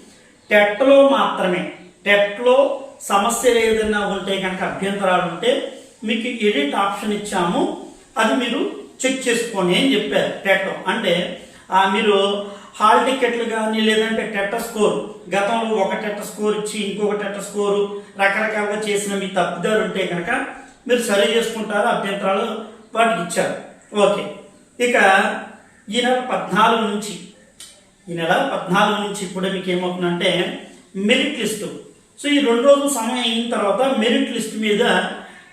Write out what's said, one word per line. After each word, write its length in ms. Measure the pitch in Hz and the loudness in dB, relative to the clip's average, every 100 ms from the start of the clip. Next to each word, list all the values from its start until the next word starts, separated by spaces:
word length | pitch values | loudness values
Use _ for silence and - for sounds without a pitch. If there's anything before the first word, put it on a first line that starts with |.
| - - - _ - | -20 -20 -20 _ 2
టెట్లో 580 | 214 202 208 269 277 277 | 4 4 4 6 8 8
మాత్రమే, 640 | 233 180 185 185 180 185 - - - | 4 0 0 -2 -2 -4 -12 -20 -6
టెట్లో 800 | 202 202 202 202 247 262 277 - - - | 2 4 2 0 2 4 2 -2 -12 -14
సమస్యలు 560 | - 202 233 226 254 233 | -2 0 2 2 4 4
ఏదైనా 480 | 220 220 214 208 202 | 4 2 0 0 -2
ఉంటే 340 | 196 196 190 | -4 -4 -4
కనుక, 220 | 185 - | -4 -4
అభ్యంతరాలు 600 | 175 - 190 202 185 180 | -6 -4 -4 -2 0 0
ఉంటే 600 | 170 170 233 277 - - - - | 0 -2 0 0 -4 -10 -20 -10
మీకు 240 | 220 220 240 | -4 -4 -4
ఎడిట్ 460 | 226 208 254 285 | 0 0 2 0
ఆప్షన్ 380 | 202 202 202 208 | 0 0 -2 -4
ఇచ్చాము, 760 | 208 - 190 175 233 370 - - - - 240 | -4 -2 -2 0 0 -2 -4 -12 -20 -8 -2
అది 160 | 220 | 0
మీరు 360 | 269 226 285 403 - - - 262 | 0 0 -2 -4 -6 -14 -4 -2
చెక్ 220 | - 247 | 0 0
చేసుకోండి 460 | 226 - 190 180 | 0 -2 0 2
అని 200 | - 269 | 2 2
చెప్పారు. 380 | 208 - 190 151 - | 2 0 0 0 -2
టెట్ 440 | 196 185 - - 185 | 0 2 0 -4 -4
అంటే, 540 | 220 196 170 - - - - - | -2 0 0 -2 -8 -16 -20 -2
ఆ, 160 | 185 202 | 2 2
మీరు 580 | 208 220 196 202 202 - - - | 2 4 4 2 -2 -6 -14 -14
హాల్ 360 | - - 247 254 | 2 4 4 4
టికెట్లు 340 | 262 233 233 | 0 0 0
కానీ, 360 | 214 220 220 220 | -2 -2 0 2
లేదంటే 520 | 220 220 220 220 208 202 | 2 2 2 -2 -4 -4
టెట్ 260 | 202 233 | -4 -4
స్కోర్, 320 | - 220 202 - - - 180 | -4 0 0 0 -6 -12 -4
గతంలో 420 | 190 202 226 226 208 | -2 0 0 0 0
ఒక 180 | 190 | 0
టెట్ 300 | 196 208 202 | -2 -6 -8
స్కోర్ 320 | - - 214 208 | -10 -4 -2 -2
ఇచ్చి 240 | - 214 | -4 -6
ఇంకొక 420 | 196 202 202 202 | -6 -2 -2 -2
టెట్ 200 | 196 196 | -4 -8
స్కోరు 600 | - 208 202 202 202 - - 202 | -6 -2 0 0 -2 -6 -10 -2
రకరకాలుగా 600 | 196 208 214 214 208 208 | 0 0 -2 -2 -4 -4
చేసిన 340 | 214 196 202 | -2 -2 -2
మీ 120 | 196 185 | -4 -2
తప్పుదారు 560 | 185 170 - 214 214 | -2 -2 -2 0 0
ఉంటే 240 | 185 190 175 | 0 -4 -4
కనుక 400 | 175 233 269 269 - - - 233 | -4 -2 -4 -6 -12 -20 -10 -2
మీరు 140 | 240 | 0
సరి 340 | 220 202 220 226 | 2 2 2 2
చేసుకుంటారు, 520 | 220 220 208 202 240 | 0 -4 -2 0 0
అభ్యంతరాలు 840 | - 202 196 196 196 226 220 - - - | 0 -2 -2 -2 0 -2 -6 -10 -18 -6
వాటికి 280 | 220 226 220 | 0 2 0
ఇచ్చారు. 320 | - - 139 - - - - 208 | -2 -2 -2 -4 -12 -20 -6 2
ఓకే, 240 | 196 - - - - - _ - | 2 2 -4 -12 -20 -20 _ -2
ఇక 120 | 247 240 196 196 208 - - - - _ - | 2 4 6 4 2 -4 -10 -18 -20 _ -6
ఈ 100 | 240 | 0
నెల 200 | 240 254 | 2 0
పద్నాలుగు 600 | 247 190 - 196 226 226 | 0 -4 -2 2 4 4
నుంచి, 360 | 208 208 - - - - - - - - _ _ - | 0 -4 -6 -10 -16 -20 -20 -20 -20 -20 _ _ -10
ఈ 60 | |
నెల 360 | 170 165 185 156 | -2 0 2 0
పద్నాలుగు 540 | 143 170 196 208 208 202 | -4 0 2 2 0 -4
నుంచి 180 | 180 180 | -6 -8
కూడా 220 | 185 190 | -4 -4
మీకు 220 | 185 185 | -4 -2
ఏమవుతుందంటే 920 | 180 180 180 175 175 190 180 196 - - - - 190 | -2 -2 -2 -2 0 0 0 -2 -6 -14 -20 -12 -2
మెరిట్ 440 | 208 262 - - | 2 2 0 -4
లిస్టు. 300 | 208 - 170 - - - _ - | -6 -6 -8 -12 -16 -20 _ -8
So 80 | 285 | 0
ఈ 60 | 285 | 2
రెండు 240 | 240 233 | 2 4
రోజులు 260 | 277 277 277 | 6 6 4
సమయం 300 | 262 226 254 | -2 -2 -2
అయిన 320 | 233 226 233 | -2 -2 -2
తర్వాత 480 | 220 202 196 269 214 | 0 0 2 2 2
మెరిట్ 320 | 233 277 277 | 2 2 0
లిస్ట్ 260 | 233 - 214 | -2 -4 -2
మీద 260 | 214 202 233 180 - - - - - | 0 2 4 2 0 -6 -14 -20 -8